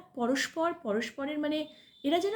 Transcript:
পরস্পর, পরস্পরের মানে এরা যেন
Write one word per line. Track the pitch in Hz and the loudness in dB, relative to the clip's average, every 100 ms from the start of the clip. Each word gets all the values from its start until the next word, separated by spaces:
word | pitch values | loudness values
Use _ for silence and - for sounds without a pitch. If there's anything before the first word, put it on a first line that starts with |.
| - | -4
পরস্পর, | 269 240 269 - 330 330 330 | -2 0 0 0 0 0 0
পরস্পরের | 226 208 233 - 277 302 | -2 -2 -2 -6 -4 -2
মানে | 294 302 302 - - - | 0 0 -4 -12 -20 -4
এরা | 285 339 | 2 2
যেন | 392 | 2